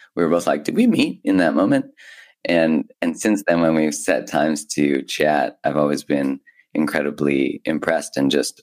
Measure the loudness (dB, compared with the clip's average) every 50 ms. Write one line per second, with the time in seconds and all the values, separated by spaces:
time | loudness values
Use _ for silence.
0 | -18 -10 _ -2 0 2 2 0 2 0 -2 -2 -2 -2 0 2 2 4 4 2
1 | 0 -2 -4 -4 -2 0 2 2 2 2 2 2 2 2 2 0 0 -4 -10 _
2 | -20 -20 -20 -20 -20 -20 _ _ -4 0 2 2 4 2 2 0 -2 -4 -6 _
3 | -4 -4 -4 -2 0 0 0 0 0 0 0 2 2 2 2 2 2 0 -2 -2
4 | -2 -2 -2 -2 -2 -2 -2 -2 0 0 -2 -4 -6 -6 -2 0 0 2 0 0
5 | -2 -4 -4 0 0 2 2 2 0 -2 -4 _ -4 -2 0 0 0 0 0 -2
6 | -2 -4 -2 -2 -2 -2 -4 -6 -10 _ _ _ _ _ -4 -2 -2 0 0 -2
7 | -2 -2 -2 -2 0 0 2 0 0 -2 -4 -6 -6 -4 -4 -2 -2 -2 -2 -2
8 | -2 -6 -4 -2 0 0 0 0 -2 -2 -6 -12